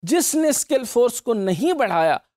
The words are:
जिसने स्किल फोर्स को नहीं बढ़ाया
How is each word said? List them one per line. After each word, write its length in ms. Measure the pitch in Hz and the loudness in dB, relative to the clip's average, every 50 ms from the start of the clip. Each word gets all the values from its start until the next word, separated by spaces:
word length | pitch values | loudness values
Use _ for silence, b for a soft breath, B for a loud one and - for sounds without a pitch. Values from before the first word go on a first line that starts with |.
| - | -2
जिसने 480 | 165 277 359 330 - - 320 311 311 285 | 0 0 0 0 0 0 0 0 0 0
स्किल 320 | - - _ 302 269 254 | -2 -2 _ -2 -2 -2
फोर्स 360 | 220 - 240 240 247 233 - | 0 0 2 2 2 0 -4
को 140 | - - 233 | -4 -4 -4
नहीं 400 | 214 196 190 185 151 214 330 370 | -2 0 -2 -2 0 0 -2 0
बढ़ाया 500 | 302 262 208 180 170 160 160 143 - _ _ _ | 0 0 0 0 2 2 2 0 0 _ _ _